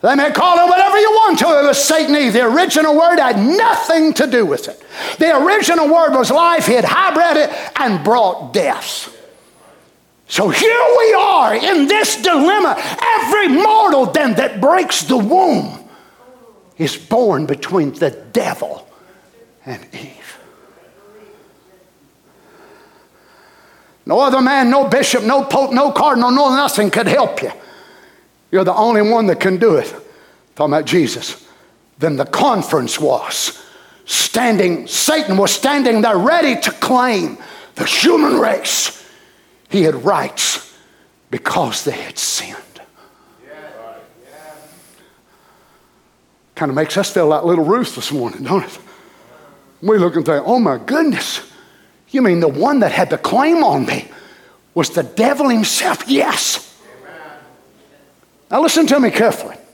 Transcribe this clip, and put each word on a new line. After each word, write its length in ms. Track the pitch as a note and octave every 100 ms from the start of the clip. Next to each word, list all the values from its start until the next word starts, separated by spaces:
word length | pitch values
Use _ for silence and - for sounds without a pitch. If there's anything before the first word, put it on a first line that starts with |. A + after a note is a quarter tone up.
They 100 | A3 C#4
may 160 | D4
call 260 | - F4 E4+
it 100 | F4+
whatever 320 | F4+ G4 G4+
you 100 | G#4+
want 260 | G#4+ A4 E4
to. 80 | E4+
It 200 | D4 C#4+
was 160 | C#4
Satan 320 | - D#4+ D4+
Eve. 200 | D4 B3+
The 100 | G#3+
original 500 | A#3+ C#4 F4+ D4 D#4
word 240 | D4+ E4+ F4
had 200 | B3+ G#3+
nothing 720 | A3 F#4+ A4+ A#5 A5+ E4 D#4
to 120 | - D4
do 180 | B3
with 240 | F#3+ C#3 -
it. 140 | - - - - -
The 160 | D#4+
original 520 | D4 D#4 G#4 - E4+ D4+
word 280 | E4 D#4+
was 160 | C4+ A#3+
life. 360 | C#4+ E4+ E4+ -
He 80 |
had 100 | A#3+
hybrid 540 | - E4+ F#4+ D#4 E4+ D4+
it 340 | D4 - - -
and 280 | C4 F#3
brought 480 | D3 A#3+ G3+ F3 C3
death. 560 | A#2+ D3+ - - - - - - _ _ _ _ _ _ _ _ _ _
So 220 | - G3
here 360 | - A4 A#4 - A#4+
we 160 | A4+
are 400 | G4 G4+ F4+ A#3
in 320 | A3 D#4 F4+ C#4
this 280 | G#4+ - C#4
dilemma. 600 | C#4+ D#4+ D#4 G#4 F4+ -
Every 680 | - - A#4+ A4 - G#4 F#4+
mortal 560 | C4+ G#4+ A4 G#4 C#4
then 300 | B3+ D#4 C#4
that 260 | F#3+ - G3+
breaks 440 | C4 F4+ E4+ -
the 120 | D3 B3+
womb 720 | G3+ F4+ F4+ A3 C#3+ - - - - _ - - - _ _ _
is 220 | D#3 -
born 480 | - A3+ A#3 D3+ D3+
between 480 | C#3+ - F3+ D3
the 160 | - D#3
devil 760 | - - A#3+ - - - - - - - - _ _ - _
and 220 | C3 B2 -
Eve. 440 | - C3+ - - - - _ _ _ _ G3 G#3 G#3+ G3+ G#3+ _ _ F#3 F#3 F3+ D3 D3 _ _ _ _ _ - - _ _ _ _ _ _ _ _ _ _ _ _
No 160 | - F#3+
other 220 | C#4 C4
man, 260 | B3+ C#4 B3
no 180 | C4+ C4+
bishop, 360 | C4 A#3+ A#3+
no 220 | G#3+ C#4
pope, 280 | C#4 C4+ C4+
no 200 | A#3+ C#4+
cardinal, 380 | C#4+ D4+ B3+ B3
no 240 | C4 C#4+
nothing 360 | C4 C#4 C4+ G#3
could 160 | - A#3
help 340 | C4+ A3+ -
you. 120 | B2+ - - - - - - _ _ _ _
You're 80 | F#3
the 100 | F3+
only 300 | F3+ A3 A3
one 240 | G#3 A#3 G#3
that 140 | E3
can 160 | F#3+ F#3
do 180 | A3+
it. 180 | D3+ - - - - - _ _
Talking 180 | - D3
about 120 | D3
Jesus. 600 | D3+ F3+ C3 - - - - _ _ _ _ _
Then 160 | D#3+
the 100 | C#3+
conference 760 | C#3 - C4+ G#3+ - D#3 A#2 -
was 600 | D3 B2 - - - - - - - _
standing, 840 | - - - A3 A#3+ G#3 F#3 E3 A#2+
Satan 500 | - - D#4 G3+ F#3+
was 140 | G3
standing 520 | - C4+ C#4+ B3 A3+
there 140 | A3+ G3
ready 440 | A3 E4+ D4+ A#3+
to 100 | -
claim 640 | - - B3+ B3 G#3 D#3+ - - - -
the 100 | -
human 540 | - - - E4+ D4 -
race. 640 | - - - - - - - - _ _ _ _ _
He 120 | G3
had 220 | D#3+ C3+
rights 680 | C#3+ E3+ C3+ - - - - - _ _ _ _ _
because 500 | - - - C3+ G#2
they 80 | D3 C3
had 180 | - -
sinned. 400 | - - - - - - - _ _ _ _ _ C#3 D3+ D3+ A2+ A2+ A2+ - _ E3 D3+ D#3 D3+ D#3 - _ _ _ _ _ _ _ _ _ _ _ _ _ _ _ _ _
Kind 160 | - D3+
of 60 | C3+
makes 200 | D#3 F#3+
us 140 | G3
feel 160 | F#3+ D#3
like 160 | D3+
little 220 | E3+ F3
Ruth 320 | D#3 A3+ A#3 -
this 160 | -
morning, 320 | C#3+ A#2+ -
don't 180 | C#3 F#3
it? 160 | - - - - - _ _ - - _ _ _
We 160 | F#3 G#3+
look 160 | F3
and 100 | E3+
think, 200 | D3+ D3 D3
"Oh 140 | B3
my 180 | G3+ B2
goodness, 640 | - C#4+ D#4+ A3 - - - - - _ _ _ _
you 120 | C#4
mean 160 | A#3 E3+
the 80 | E3
one 320 | C#3 A#3 C#4+
that 140 | F#3+
had 180 | D#3 F#3
the 80 | D#3
claim 460 | - B3 D4+ E4+
on 200 | C4 D3
me 240 | A#2 - - - - - - _ _
was 160 | F3 D#3+
the 120 | F3
devil 460 | C3 - A#3 C#4 C#4+
himself?" 560 | A#3 G3+ - - - -
Yes. 640 | C4+ - - - - - _ - - - D#3+ D#3 - - _ _ _ _ _ _ _ _ _ _
Now 120 | B3
listen 240 | D#4+ E4 D#4+
to 140 | C#4+
me 100 | A#3+
carefully. 460 | - A3 - - - -